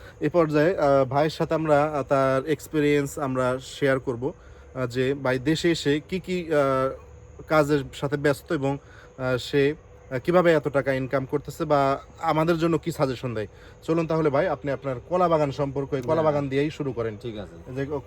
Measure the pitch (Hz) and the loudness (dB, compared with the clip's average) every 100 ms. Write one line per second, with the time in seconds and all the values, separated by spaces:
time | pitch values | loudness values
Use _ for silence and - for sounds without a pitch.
0 | - - 151 175 156 151 156 190 147 139 | -20 -6 0 2 4 4 4 4 4 4
1 | 131 139 160 - 160 160 160 143 151 147 | 4 2 0 0 -2 0 4 4 4 0
2 | 127 139 135 131 151 147 - 156 147 147 | 0 2 2 2 0 -4 -4 0 2 2
3 | 139 - 139 127 127 131 - - 139 131 | 0 -4 -4 0 0 -2 -6 -2 0 0
4 | 131 117 131 - - - - 131 127 123 | -2 -4 -6 -8 -16 -20 -14 -6 -4 -2
5 | 131 143 131 131 123 160 170 160 147 151 | -2 0 -2 0 0 0 0 0 0 -2
6 | - 185 185 180 165 147 135 131 135 131 | -2 -8 -4 -4 0 2 2 2 -2 -4
7 | - - - - - 156 143 147 131 - | -14 -20 -20 -16 0 2 4 0 -2 -8
8 | 143 147 147 135 - 165 135 139 - - | -6 0 0 0 -4 -4 -2 -4 -8 -20
9 | - - 127 127 - 143 139 156 - - | -20 -8 -4 -4 -2 0 2 0 -10 -20
10 | - 127 170 175 175 156 143 139 131 131 | -10 -6 2 4 6 4 2 0 0 -2
11 | 131 139 131 147 151 - 160 143 135 135 | -2 -2 -2 -4 -6 -6 0 2 4 0
12 | - - 165 156 160 170 170 156 - 143 | -6 -6 0 2 2 2 2 0 -2 -2
13 | 135 123 131 110 101 - - - - 165 | -2 -2 -6 -6 -8 -10 -20 -10 -4 -2
14 | 165 160 151 135 180 147 147 127 139 123 | 0 0 2 2 0 -2 -4 -6 -6 -8
15 | - 180 175 160 147 135 139 135 135 135 | -4 0 2 2 2 -2 -4 -4 -4 -4
16 | 127 160 156 147 139 135 151 147 139 117 | 0 2 2 2 0 0 -2 -2 -6 -4
17 | 113 107 120 107 92 85 110 131 139 143 | -6 -6 -10 -10 -12 -14 -10 -8 -6 -6